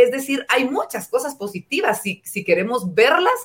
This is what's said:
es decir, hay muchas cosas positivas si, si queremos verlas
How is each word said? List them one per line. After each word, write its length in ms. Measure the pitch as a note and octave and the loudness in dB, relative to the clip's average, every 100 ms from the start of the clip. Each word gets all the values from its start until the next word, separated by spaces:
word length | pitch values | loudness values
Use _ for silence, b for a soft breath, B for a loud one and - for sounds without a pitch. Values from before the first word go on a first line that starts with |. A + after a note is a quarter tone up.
es 80 | B3 | 4
decir, 340 | C4+ C4+ C#4 - | 4 -2 -4 0
hay 160 | B3+ B3+ | 0 0
muchas 380 | E4+ E5+ A3 - | -2 -4 -6 -4
cosas 280 | B3+ C#4+ C#4 | -4 -4 -8
positivas 680 | G3+ F#3 - D4+ D4+ F#3+ | -10 -10 -6 -2 -2 -2
si, 200 | G3 F#3+ - | -4 -8 -10
si 180 | G3 | -6
queremos 500 | - E3+ G3+ A#3+ F#3 | 0 0 0 -4 -2
verlas 380 | E3+ B3 E4+ F#4 B4 | 2 4 4 2 0